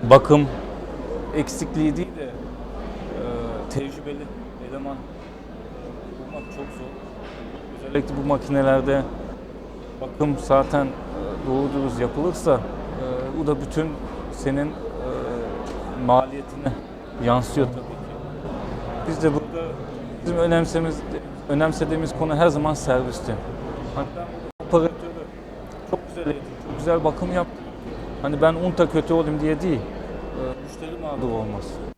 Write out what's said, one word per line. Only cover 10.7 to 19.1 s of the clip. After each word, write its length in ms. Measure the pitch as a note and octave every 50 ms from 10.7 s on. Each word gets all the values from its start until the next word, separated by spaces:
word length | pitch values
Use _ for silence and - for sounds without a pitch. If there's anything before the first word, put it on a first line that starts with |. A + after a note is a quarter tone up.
| - C#3+ C#3
e, 40 | C3+ B2+ - - - - F2+ F#2+ G2 G2+ F#2 F#2+ C3
doğru 200 | B2+ C3+ C#3+ C#3 C3 C#3+
dürüst 180 | C3+ C3+ A2+ A#2
yapılırsa, 520 | B2 A#2 - C#3 D3+ F3+ E3 - - E3 C#3
e, 880 | A#2 G2 G2 - - - - - - C3 B2+ B2+ B2+ C3 C3 C3+ D#3
bu 80 | D#3 C#3+
da 140 | D3 C#3
bütün 260 | C#3 A#2+ - D#3 D#3 D#3+ D3+ D3 - - - - - -
senin, 360 | - - - C#3+ C3+ C#3+ C#3+ D3+
e, 40 | D3+ - - A2+ - - A#2 B2+ B2+ B2+ B2+ B2 A#2+ A#2+ A#2 G#2+ - - A#2 - - - - - A#2+ B2 B2+
maliyetine 680 | B2 B2 B2+ C3 C3 C3+ C#3+ C3+ - - - C#3+ C3+ B2 - - - - - - - - - B2
yansıyor 420 | A#2+ A#2+ B2+ B2 - - D3 C3+ B2
tabii 100 | B2 B2+
ki. 120 | B2+ - - - - - - - - - - - - - - - - - - - - - - - -
Biz 160 | -